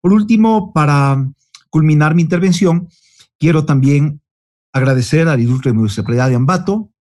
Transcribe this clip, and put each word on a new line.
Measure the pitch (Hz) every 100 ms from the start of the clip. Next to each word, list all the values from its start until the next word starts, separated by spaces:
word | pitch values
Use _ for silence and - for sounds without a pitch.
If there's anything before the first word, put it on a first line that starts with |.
Por | 180
último, | 214 208 226 226 220 -
para | 165 151 143 139 135 135 - _ - _
culminar | 160 156 151 151
mi | 170
intervención, | 165 175 190 175 185 170 175 _ _ _ _ _
quiero | 156 160 156
también | 135 135 143 151 147 _ _ _ _ _
agradecer | 135 131 131 120 156 160
al | 135
Instituto | 120 131 131
de |
Municipalidad | 110 110 101 107 120 131
de | 123
Ambato | 135 185 185 208 208 _